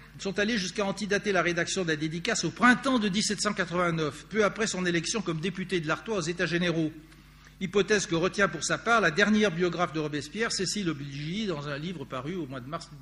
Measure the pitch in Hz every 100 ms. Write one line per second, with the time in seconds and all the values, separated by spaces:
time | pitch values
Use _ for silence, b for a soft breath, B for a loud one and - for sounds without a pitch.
0 | - 143 196 190 208 233 180 - 196 190
1 | 202 196 208 185 170 170 165 - 170 151
2 | 156 170 202 220 170 - 233 247 269 254
3 | 208 190 202 202 214 208 175 175 175 160
4 | 151 - - 208 202 202 220 185 180 170
5 | 165 226 180 165 185 175 175 185 156 156
6 | - 208 160 175 170 170 175 165 156 -
7 | - B B B B B 190 202 190 214
8 | - 165 180 - 196 156 - 156 226 233
9 | 175 156 208 214 208 165 180 170 170 156
10 | 151 147 - 202 233 - 175 208 180 139
11 | 143 139 151 196 214 147 143 139 165 170
12 | 131 131 135 185 139 135 127 165 - 143